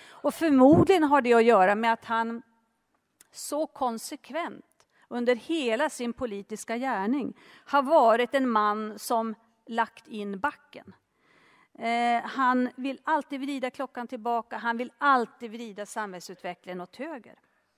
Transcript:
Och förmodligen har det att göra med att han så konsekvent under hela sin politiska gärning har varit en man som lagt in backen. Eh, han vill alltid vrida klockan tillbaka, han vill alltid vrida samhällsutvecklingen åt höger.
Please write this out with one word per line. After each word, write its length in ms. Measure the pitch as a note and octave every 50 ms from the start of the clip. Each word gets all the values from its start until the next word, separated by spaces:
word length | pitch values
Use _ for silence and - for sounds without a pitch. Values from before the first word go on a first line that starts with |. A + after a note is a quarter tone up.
| - -
Och 240 | - - - D4 -
förmodligen 680 | - D#4+ E4 C#4+ C4 B3+ C4+ D#4 - E4 D4 F#4+ F4+ D#4
har 180 | C#4+ C#4+ C#4+
det 120 | B3 A#3+ A#3
att 100 | A#3 A3+
göra 320 | A#3 A#3 G3+ F#3 F#3 G3+
med 180 | G#3+ A3+ A#3 A3+
att 120 | A3+ -
han 360 | - A#3 A3+ A3+ A3+ A#3 A#3 - _ _ _ _ _ _ _ _ _ _ _ _ _ _ _ _ _
så 360 | _ - - - - C#4+ D#4 D4
konsekvent 1000 | - - C4+ B3 A3+ A3+ - - D#4 C#4 _ - A#3+ D#4 E4+ C4+ G3+ - - _ _ _ _ _ _ _ _ -
under 280 | - A#3+ A#3+ A#3 B3+
hela 540 | A#3 - - D#4+ E4 C#4 A#3 A3 A3+ D4 D4+
sin 240 | - - B3 A#3+ A3+
politiska 640 | - C4 A#3+ G3+ G3 G3 - G#3+ G3+ - - A3+ A#3+
gärning 600 | B3+ C4+ B3 G3 F#3+ G#3 B3+ D4 A#3 - - _ _ - - - _
har 180 | - - C#4+ C#4
varit 520 | B3+ D#4+ D#4+ C4 A3+ A3 A#3 B3 A#3+ -
en 140 | C#4 C4 B3+
man 500 | A3+ G#3+ G#3 G#3 G#3 G#3+ A3 G#3+ G#3+ G#3
som 360 | - - B3 A3+ A3+ A3+ A3 - _ _ _ _ _
lagt 420 | - A3+ A#3 A3+ A3 - - - -
in 320 | - G#3+ G#3 G3+ G3 G3
backen. 560 | G3 D4 D4 - _ _ - - - - - _ _ _ _ _ _ _ _ _ _ _ _ _ _ _ _
Eh, 480 | - A#3 A#3 A#3 A#3 A#3+ A#3+ A#3+ A#3 A#3
han 460 | A3+ - B3 C4+ B3 B3+ B3+ B3 B3 -
vill 240 | - B3 C4+ C4 - _
alltid 380 | - D#4 D4+ C#4 - C#4+ C4+
vrida 280 | B3+ C4+ C#4+ C4+ B3 B3+
klockan 380 | - - C4+ B3 - - A#3+ A#3
tillbaka, 500 | - B3 G#3+ A#3+ A#3 A#3 A3 - - A3
han 200 | G#3 A#3 A#3 A3+
vill 140 | B3 A#3+ - -
alltid 540 | C#4 C#4+ C4+ B3+ A#3 - _ - A#3+ A3+
vrida 340 | G#3 A#3 A#3+ A3+ G3 F#3 G#3
samhällsutvecklingen 960 | G3 - A#3 G#3+ G3+ F3+ F3+ E3+ - F#3+ F3 - F#3+ F3 - _ F#3 F3+ F3+
åt 140 | F3 F3+ -
höger. 400 | - B3+ D#4+ D#4+ C4 G3+ - - _ _ _ _ _ _ _ _